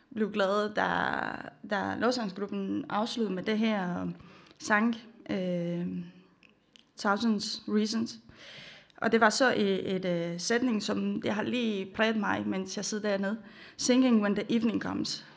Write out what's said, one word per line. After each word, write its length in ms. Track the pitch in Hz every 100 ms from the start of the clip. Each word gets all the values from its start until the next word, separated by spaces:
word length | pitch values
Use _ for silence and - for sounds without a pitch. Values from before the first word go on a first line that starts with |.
| - 214
blev 160 | 202
glad, 380 | 208 190 208 214
da, 200 | 208 185 - 67 71 - - - - 208
da 260 | 202 196 -
lovsangsgruppen 840 | 233 247 208 185 202 202 196 202 -
afsluttede 460 | 202 226 240 208 185
med 80 |
det 140 | 190 214
her 500 | 220 208 180 180 180 170 - - - -
sang, 360 | - 208 233 226 - - -
øh, 580 | 202 185 175 170 175 180 180 175 180 - _ - _ _ - _ -
Thousands 640 | 208 208 233 208 - - -
Reasons. 520 | 208 214 226 233 - - - - - - - - -
Og 140 | 226
det 100 | 226
var 80 | 220
så 240 | 220 254 -
et, 400 | 202 190 - 185
et, 100 | 185
øh, 340 | 175 170 175
sætning, 440 | 175 240 254 214
som 380 | 208 202 196 208
det 120 | 226
har 100 | 208
lige 420 | 220 247 226 196 190
præget 320 | - 220 220
mig, 300 | 196 202 208
mens 300 | 190 190 -
jeg 80 | 185
sidder 240 | 214 208
dernede. 280 | 196 196 226 - - - -
"Singing 440 | - 247 262 220
when 140 | 202 208
the 100 | 208
evening 320 | 233 233 196
comes." 440 | 185 - - - -